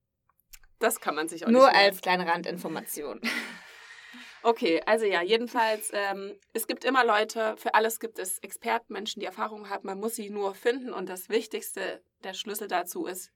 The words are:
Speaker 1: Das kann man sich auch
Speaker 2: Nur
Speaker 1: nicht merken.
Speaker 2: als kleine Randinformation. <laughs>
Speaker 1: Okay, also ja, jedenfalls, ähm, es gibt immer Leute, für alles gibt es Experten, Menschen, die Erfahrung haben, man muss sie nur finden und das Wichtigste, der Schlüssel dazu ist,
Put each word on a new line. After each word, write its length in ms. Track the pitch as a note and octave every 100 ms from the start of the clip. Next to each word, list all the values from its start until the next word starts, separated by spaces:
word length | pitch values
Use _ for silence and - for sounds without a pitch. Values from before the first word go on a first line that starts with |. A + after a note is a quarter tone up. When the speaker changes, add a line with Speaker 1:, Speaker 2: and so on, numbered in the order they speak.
| _ _ _ _ _ - _ _
Speaker 1:
Das 200 | A3+ -
kann 140 | G3 D3+
man 120 | D#3+
sich 160 | E3
auch 40 | A#3
Speaker 2:
Nur 120 | B3 C4+
Speaker 1:
nicht 60 |
merken. 140 | - G3+
Speaker 2:
als 100 | F#3
kleine 260 | F#3 F3+ E3
Randinformation. 920 | E3+ F3 F3+ E3 D#3 - - C#3+ -
<laughs> 80 | - - - - - - - - - - - -
Speaker 1:
Okay, 360 | A#3 A3+ G#3+ E3 -
also 180 | A3+
ja, 160 | G#3 F3+
jedenfalls, 720 | F3+ A3+ A#3+ B3+ A3 G#3+ -
ähm, 400 | G3+ G3 G3 G3 G3+ _
es 160 | A3+ -
gibt 160 | A#3+
immer 200 | B3 C4
Leute, 520 | A#3 G#3+ A3 A3+ A3 G#3+
für 180 | -
alles 240 | G#3+ A3 -
gibt 220 | A3+ -
es 180 | C#4 -
Experten, 540 | G3+ - A#3 A3+ -
Menschen, 260 | G3+ G#3+ G#3
die 80 | F#3
Erfahrung 420 | G3 A3 G#3+ G3+
haben, 160 | G3+
man 140 | G3 G3
muss 160 | A3
sie 160 | A3+ G3+
nur 240 | G#3 G3
finden 380 | G3 A#3+ C4 B3
und 160 | F#3+ F#3
das 200 | F3+ -
Wichtigste, 720 | A3 - A3+ - G3 F#3 - _ _
der 120 | F#3+
Schlüssel 340 | F#3 G3+ G#3 G3+
dazu 380 | F3+ F3 F#3 F3
ist, 260 | F#3 -